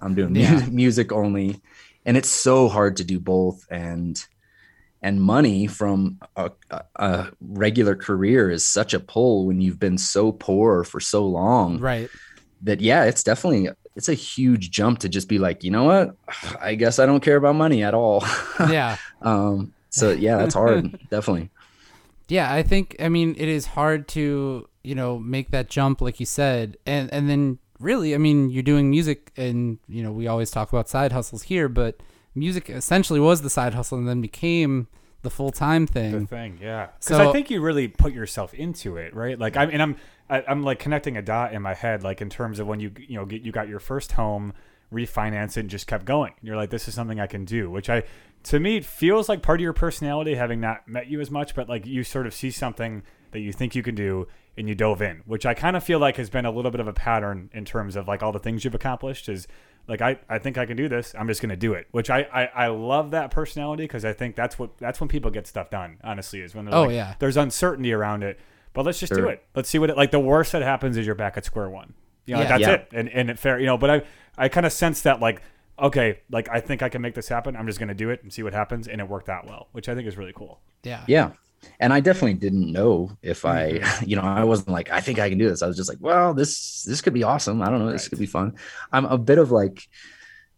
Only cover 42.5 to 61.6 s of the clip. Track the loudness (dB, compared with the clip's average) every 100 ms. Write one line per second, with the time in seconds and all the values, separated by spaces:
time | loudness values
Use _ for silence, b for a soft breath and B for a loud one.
42.5 | -6 -6 -6 -8 -12 -12 -10 -8 -10 -8
43.5 | -8 -8 -8 -8 -8 -2 0 0 -2 -6
44.5 | b b b b -8 -6 -4 -4 -4 -6
45.5 | -6 -8 -10 -6 -6 -2 -2 -2 -8 -8
46.5 | -6 -4 -6 -8 -8 -6 -6 -6 -6 -6
47.5 | -6 -4 -6 -2 -2 b b b b -2
48.5 | 0 2 -2 -4 0 2 2 2 0 2
49.5 | 0 0 0 -2 -2 -4 -2 -2 -2 -2
50.5 | -2 -4 -6 -8 -12 -8 -6 -6 -6 -6
51.5 | -6 -6 -8 -6 -8 -6 -6 -6 -6 -8
52.5 | -6 -8 -6 -8 -8 b b b -10 -8
53.5 | -6 -4 -4 -4 -4 -2 -4 -6 b b
54.5 | -10 -6 0 0 0 -2 -6 -8 -4 -2
55.5 | 0 0 -2 0 2 2 0 -4 -4 -4
56.5 | -2 -4 -4 -4 -2 0 0 -2 -6 -10
57.5 | -14 -8 -8 -6 -6 -6 -4 -4 -4 -4
58.5 | -4 -4 -4 -4 -4 -8 -10 -10 -10 -12
59.5 | b b b -10 -2 -2 -2 -6 -6 -4
60.5 | -4 -4 -4 -2 -4 -6 -6 -6 -4 -4
61.5 | -2